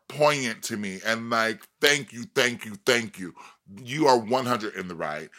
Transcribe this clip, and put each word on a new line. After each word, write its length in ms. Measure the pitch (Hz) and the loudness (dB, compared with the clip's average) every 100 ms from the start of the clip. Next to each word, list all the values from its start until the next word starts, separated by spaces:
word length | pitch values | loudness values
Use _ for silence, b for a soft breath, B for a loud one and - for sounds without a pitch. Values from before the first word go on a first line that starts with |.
| - | -14
poignant 560 | 139 151 143 123 101 | 2 2 4 -2 -6
to 140 | - 110 | -8 -6
me. 220 | 101 95 107 | -6 -4 -2
And, 240 | 113 117 | -2 0
like, 320 | 117 110 101 - _ | 0 0 -2 -14 _
thank 300 | 147 143 131 | 2 2 -4
you, 120 | 120 113 - | -14 -4 0
thank 300 | 123 120 110 | 2 0 -12
you, 100 | 101 - | -4 2
thank 340 | 120 113 - | 2 0 -10
you. 140 | 87 - B B _ 98 | -14 -14 B B _ -20
You 240 | 123 147 147 | -10 2 6
are 100 | 123 | 6
one 280 | 107 127 123 | 4 -2 0
hundred 300 | 120 104 95 | -2 -4 -8
in 120 | 92 | -10
the 80 | 82 | -8
right, 340 | 80 76 80 | -6 -6 -12